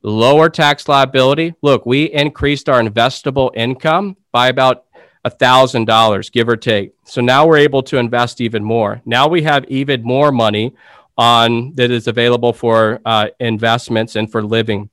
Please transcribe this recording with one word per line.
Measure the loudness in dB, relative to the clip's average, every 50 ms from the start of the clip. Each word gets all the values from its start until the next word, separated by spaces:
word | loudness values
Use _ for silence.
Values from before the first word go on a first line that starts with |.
lower | -6 -4 -2 2 2 4 4 4 4 2
tax | 2 0 0 0 0 -2 -2 0
liability. | 2 2 0 2 2 2 2 2 2 0 -2 -6 -6 _
Look, | 0 0 0 0 0
we | -2 0 0 0
increased | -2 -2 -2 -4 -4 -4 -4 -2 -2 -2 -2 -2 0
our | 0 2
investable | 0 0 0 0 0 0 -2 -4 -8 -6 -2 -2 -2 -2 -2
income | -4 -4 -4 -4 -4 -2 -2 -2 0 -2 -6 -10 _ _ _
by | -2 0 0 0
about | 2 2 0 0 0 -2 _ _ _ -20 -20 _ _ _ _
a | -10
thousand | -4 _ 2 4 4 4 4 2 0 -2 0
dollars, | 2 2 2 2 2 0 -2 -6 -4
give | _ -2 0 0
or | -2
take. | -2 0 -2 -2 -2 -2 -6 _ _ _
So | -10 -6 -2
now | 0 2 4 4 4
we're | 4 4 4
able | 4 2 2 -2
to | -2 -2 -2 -2
invest | -2 0 0 -2 -2 -2 -4 -6
even | -6 -4 -4 -4 -4
more. | -2 -2 -2 -2 -2 -4 -8 _
Now | -2 0 0 2 2
we | 0 0
have | 0 0 0 -2 -2 -4
even | -6 -6 -4 -4 -4 -4
more | -2 -2 0 2 2 2
money | 2 2 0 0 0 0 -4 -4 _ _ _ -20 -20 -20 _ _ _ 0
on, | 2 2 4 4 2 2 0 -2 -4 -8 -4
that | -2 -2 0
is | 0 -2 -4 -4
available | -2 0 0 0 0 0 0 -2 -2
for, | -2 -2 0 2 2 2 0 -2 -4 _
uh, | -2 0 0 0 -2 -4 _
investments | -4 -4 -2 -2 0 0 0 0 -2 -4 -2 -2 -2 -2 -4
and | -6 -6 -4
for | -4 -6
living. | -4 -2 -2 -2 -2 -2 -4 -6 -6 -12